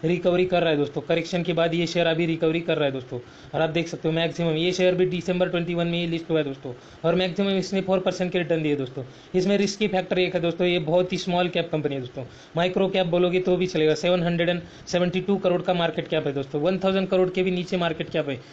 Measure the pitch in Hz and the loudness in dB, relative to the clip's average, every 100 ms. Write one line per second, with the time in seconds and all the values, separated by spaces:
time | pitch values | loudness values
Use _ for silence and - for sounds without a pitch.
0 | 160 175 180 175 180 175 165 151 143 156 | -2 0 2 2 2 2 2 2 0 -2
1 | - 170 160 180 170 165 165 165 165 175 | -2 -2 -2 -4 -2 0 0 0 0 0
2 | 165 165 175 160 165 165 170 156 143 135 | 2 2 0 0 0 0 0 0 0 -2
3 | 127 123 - - - 147 160 160 165 156 | -8 -10 -12 -20 -8 -2 0 0 -4 -4
4 | 160 160 165 165 170 156 175 180 180 175 | -2 0 0 0 0 0 0 2 4 4
5 | 180 175 165 180 180 175 170 170 170 170 | 2 0 -2 0 0 0 -2 0 0 0
6 | 170 165 165 160 147 135 135 123 - - | -2 -4 0 0 0 -6 -10 -12 -16 -4
7 | 160 175 185 185 196 196 185 190 185 190 | 0 2 0 0 0 0 0 -2 0 0
8 | 190 185 180 180 170 165 151 143 127 139 | 0 -2 -2 -2 0 0 0 0 -2 -8
9 | 127 - - 185 185 202 202 - 214 185 | -12 -14 -4 0 2 2 2 0 0 0
10 | 180 185 180 180 170 165 180 175 156 175 | 0 2 2 2 0 0 2 2 2 2
11 | 180 180 - 175 180 180 165 156 147 139 | 2 -2 0 0 0 0 -2 -2 -2 -4
12 | 123 - 123 - - 160 185 185 190 190 | -6 -10 -12 -14 -8 -2 0 2 0 2
13 | 175 175 175 185 185 180 180 170 156 156 | 2 2 2 2 2 2 2 2 2 2
14 | 175 180 170 170 170 180 170 - - 180 | 2 2 2 0 0 -2 -6 -16 -4 0
15 | 180 185 180 196 185 175 175 175 170 160 | 0 0 0 0 2 0 0 0 0 -2
16 | 165 160 147 139 135 147 160 190 190 190 | -2 -2 -2 -4 -4 -2 0 0 0 0
17 | 190 190 185 185 185 180 175 185 170 160 | 2 2 2 2 0 -2 -2 -2 0 -2
18 | 170 165 143 127 - | -4 -4 -2 -6 -10